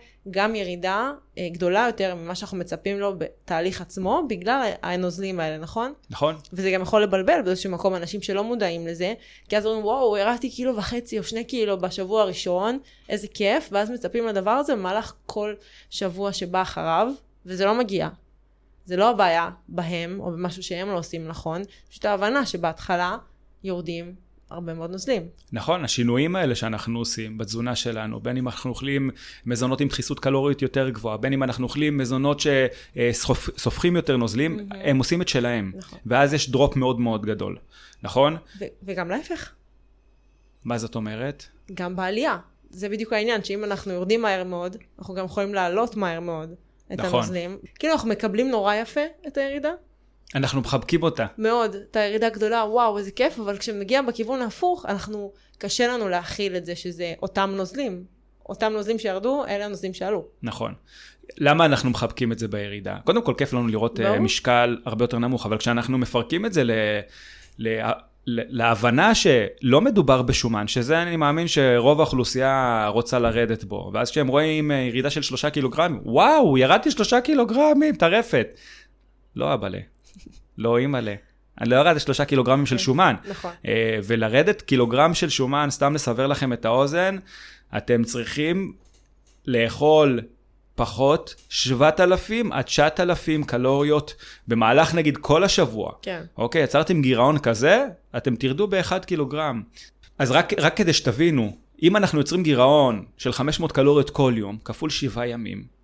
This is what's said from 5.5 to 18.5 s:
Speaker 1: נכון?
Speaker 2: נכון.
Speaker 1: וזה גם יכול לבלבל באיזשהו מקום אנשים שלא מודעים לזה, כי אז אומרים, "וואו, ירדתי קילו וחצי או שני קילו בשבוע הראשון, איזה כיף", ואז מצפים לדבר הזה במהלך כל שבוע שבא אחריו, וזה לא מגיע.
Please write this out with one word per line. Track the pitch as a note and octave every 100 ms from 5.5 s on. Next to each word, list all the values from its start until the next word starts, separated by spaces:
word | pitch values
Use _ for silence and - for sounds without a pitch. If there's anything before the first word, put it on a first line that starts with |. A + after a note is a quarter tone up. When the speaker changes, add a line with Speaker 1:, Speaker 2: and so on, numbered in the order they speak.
| D#3
Speaker 1:
נכון? | D#3+ A3+ B3 D4 -
Speaker 2:
נכון. | - D3 D#3 -
Speaker 1:
וזה | F#3 F#3+
גם | F#3
יכול | F#3 A3
לבלבל | G#3 F#3+ F#3+ E4 F#3
באיזשהו | F#3 F#3+
מקום | F3 F#3+ F#3
אנשים | E3+ G3+
שלא | F#3+ G3
מודעים | A3 A#3+ F#3+ E3+ E3
לזה, | E3+ F3+ A#3 - - -
כי | G#3
אז | G#3+
אומרים, | A3 G#3
"וואו, | C4 A#3+ G#3
ירדתי | G3+ A#3+ C4
קילו | - B3+ A3
וחצי | F#3 A#3+ A#3+ A3
או |
שני | - A3+
קילו | A#3 B3+ G#3 F#3+
בשבוע | F3+ G3 F#3 A3
הראשון, | G3+ E3 F#3 F3+ G#3+ C4+ - _ -
איזה | G3+ G#3
כיף", | - G3+ C#4+ D#4
ואז | G3+ G#3+
מצפים | B3 F3 A#3+ A3+
לדבר | G3 F#3
הזה | B3+ D4 A#3
במהלך | F#3 G#3 G#3+ - -
כל | G#3+ G#3 G#3+ - - -
שבוע | - F#3+ F3 G3+
שבא | G3 F3+ F#3
אחריו, | F3+ E3 D#3+ E3 A#3 C#4 _ _ F3+
וזה | F#3 G3
לא | A#3
מגיע. | A3+ F#3+ D#3 - _ _ _